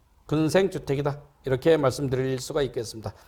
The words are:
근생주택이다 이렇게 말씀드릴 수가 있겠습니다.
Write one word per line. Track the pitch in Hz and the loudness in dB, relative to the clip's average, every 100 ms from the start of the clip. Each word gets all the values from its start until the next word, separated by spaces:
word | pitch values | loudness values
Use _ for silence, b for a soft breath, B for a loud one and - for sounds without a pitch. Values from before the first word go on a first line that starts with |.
| _ _ - | _ _ -4
근생주택이다 | 147 156 180 190 147 - 139 143 139 - _ 135 | 0 2 4 2 -2 -4 -2 -2 -4 -12 _ -2
이렇게 | 127 165 160 | 2 4 4
말씀드릴 | 135 117 139 127 131 131 | 4 0 -2 0 -2 -4
수가 | - 151 | -4 -4
있겠습니다. | 135 131 107 110 107 b | -2 -4 -8 -8 -10 b